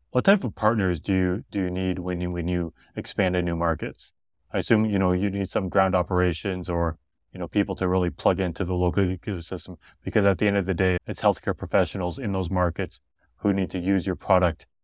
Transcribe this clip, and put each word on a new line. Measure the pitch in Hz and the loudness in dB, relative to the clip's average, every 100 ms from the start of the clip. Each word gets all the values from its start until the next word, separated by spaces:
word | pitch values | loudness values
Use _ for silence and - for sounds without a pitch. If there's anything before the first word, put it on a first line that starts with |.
| _ | _
What | 127 190 | 0 4
type | 202 | 2
of | 120 - | 0 0
partners | 107 113 92 85 | 2 4 2 0
do | - | 0
you, | 95 92 92 - | 2 2 -2 -4
do | 101 | -4
you | 92 | -2
need | 92 92 90 | -2 -2 -2
when | 90 87 | -4 -4
you, | 90 | -4
when | 87 85 | -2 -2
you | 90 82 - _ - | 0 -2 -8 _ -10
expand | - - 95 90 | -6 0 2 2
in | 87 | 0
new | 82 | 0
markets? | 85 80 120 - - _ _ _ _ | 0 -2 -4 -10 -18 _ _ _ _
I | 101 | -4
assume, | - 107 | 2 2
you | 110 101 | 2 2
know, | 92 | 2
you | 90 101 | 2 0
need | 98 95 | -2 -2
some | 110 95 | -2 0
ground | 98 95 90 | 2 2 2
operations | 85 90 90 85 101 92 87 | 0 2 2 0 -4 -4 -2
or, | 85 85 - _ _ _ | 0 -2 -4 _ _ _
you | 92 | -12
know, | 85 | -4
people | 104 104 82 | 0 0 0
to | 92 | 0
really | 92 87 | 2 0
plug | - 104 90 | 0 0 2
into | 90 - 90 | 0 -2 -2
the | |
local | 90 90 101 92 | 0 0 2 0
ecosystem, | 92 - 90 - 90 - 87 _ _ | -2 -6 -8 -6 -10 -10 -16 _ _
because | - 107 101 | -2 2 2
at | 87 | 4
the | 104 | 2
end | 101 | 2
of | 90 | 0
the | |
day, | 87 92 87 - | 0 0 0 -4
it's | 98 | -2
healthcare | 104 - - - | 0 0 -2 -4
professionals | 87 98 92 98 87 87 | 0 0 0 -2 -4 -4
in | 113 | -4
those | 95 85 | -2 0
markets | 92 87 - 92 - _ _ _ _ | 0 0 0 -6 -8 _ _ _ _
who | 104 | 0
need | 98 92 | 0 -2
to | 95 | -2
use | 87 98 95 | 0 0 0
your | 87 | -4
product | - 92 87 80 - _ | 2 2 2 -2 -12 _